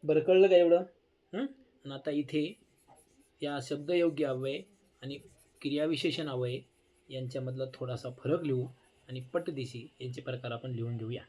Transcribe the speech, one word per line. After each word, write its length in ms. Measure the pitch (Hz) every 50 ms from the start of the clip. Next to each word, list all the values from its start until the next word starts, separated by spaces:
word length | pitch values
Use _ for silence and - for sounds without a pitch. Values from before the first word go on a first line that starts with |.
| -
बरं, 160 | 156 156 156
कळलं 280 | 156 175 185 185 190 196
का 80 | 185
एवढं? 280 | 175 175 170 170 175 190 - _ _ _ _ _ _ _ _ -
हं? 80 | 196
आणि 520 | 269 277 - _ - _ _ _ _ 139 139
आता 180 | 135 - 151
इथे 420 | 147 147 147 131 - 151 147 165 214 _ _ _ _ _ _ _ - _ _ _ _ _ _ _ _ _
या 180 | - 143 143 139 127
शब्दयोगी 600 | - 151 143 147 147 180 175 170 170 151 139 151
अव्यय 380 | 139 131 127 131 135 139 165 190 _ _ _ _ _ _ _
आणि 180 | - 135 139 - - - - _ _ _ _ _
क्रियाविशेषण 680 | - 147 139 147 151 160 165 127 - 170 139 - 160 147
अव्यय 320 | 131 127 123 123 123 131 - _ _ _ _ _ _ _ _ _
यांच्यामधला 540 | 131 131 131 127 131 139 127 127 127 131 135 135 -
थोडासा 360 | - 131 123 127 120 - 127
फरक 320 | 120 - - 131 156 170
लिहू 260 | 170 147 131 127 127 127 - _ _ _ _ _ _ -
आणि 120 | 127 127
पटदिशी 680 | 127 131 - 175 170 180 160 135 127 127 - 123 113 - _ _
यांचे 200 | 123 127 123 139
प्रकार 300 | 139 - 127 123 - 120
आपण 200 | 117 120 - 131
लिहून 260 | 123 113 117 117 120 117
घेऊया. 260 | 113 110 120 - -